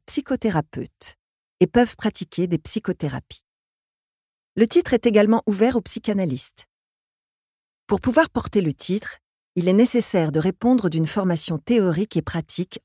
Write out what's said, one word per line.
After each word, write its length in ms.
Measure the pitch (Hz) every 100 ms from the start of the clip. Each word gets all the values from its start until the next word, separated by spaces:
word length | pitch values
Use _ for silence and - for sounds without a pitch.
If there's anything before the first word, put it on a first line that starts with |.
| -
psychothérapeute 1120 | - - 254 220 170 151 - - _ - - _ _ _ _
et 60 | 185
peuvent 260 | 240 240
pratiquer 540 | - 220 - - - 180
des 100 | 165
psychothérapies. 840 | - 220 - 180 147 131 - - _ _ _ _ _ _ _ _ _ _ _ -
Le 100 | 226
titre 280 | 349 -
est 120 | 240 240
également 360 | 208 208 226 -
ouvert 300 | 196 226 247
aux 60 |
psychanalystes. 840 | - - - 202 180 127 - - - _ _ _ _ _ _ _ _ _ _ _ -
Pour 140 | 202
pouvoir 300 | - 254 320
porter 300 | - - 208
le 120 | 165
titre, 460 | 139 - 196 - - _ _ _
il 140 | - 175
est 60 |
nécessaire 580 | 196 254 247 - 196 160
de 80 | 160
répondre 480 | 165 - 240 254 196
d'une 180 | 160 160
formation 520 | 214 190 170 - 160
théorique 580 | - 240 185 160 208 170
et 60 |
pratique 580 | - 170 - - 180 -